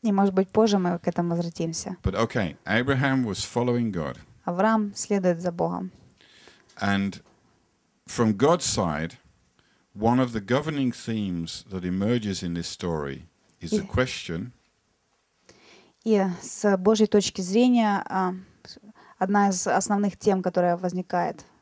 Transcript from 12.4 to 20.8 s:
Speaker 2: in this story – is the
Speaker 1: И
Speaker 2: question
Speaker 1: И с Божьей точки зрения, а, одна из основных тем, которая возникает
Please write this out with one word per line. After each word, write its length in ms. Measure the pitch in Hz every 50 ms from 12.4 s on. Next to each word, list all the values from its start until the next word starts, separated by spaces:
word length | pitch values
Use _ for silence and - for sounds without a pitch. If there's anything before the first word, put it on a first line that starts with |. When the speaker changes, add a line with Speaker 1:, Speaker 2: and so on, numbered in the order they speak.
Speaker 2:
in 120 | 90 87 85
this 140 | 85 82 -
story – 560 | - - - 87 82 78 73 69 67 69 - - _ _ _ _ _ _
is 100 | - 82
the 100 | 214 208
Speaker 1:
И 40 | 196
Speaker 2:
question 680 | - - 131 127 131 - - - - 85 82 104 127 - _ _ _ _ _ _ _ _ _ _ _ _ _ _ _ _ _ _ - - _ _ - - - _ _ _ _ _
Speaker 1:
И 200 | 226 220 202 190 190 180 -
с 360 | - - - - - 208 196
Божьей 300 | 185 185 202 220 214 214 202
точки 320 | - 208 196 - - -
зрения, 600 | 185 175 190 226 247 254 247 240 226 208 202 196 - -
а, 260 | - 190 185 185 185 185 185 - _ _ _ - - - _ 208 - - - - - _
одна 300 | 185 190 202 202 202 202
из 180 | 190 185 -
основных 500 | 190 - 185 190 - 208 202 202 202 -
тем, 260 | - - 214 196 190
которая 340 | 180 180 175 180 175 175 175
возникает 680 | 175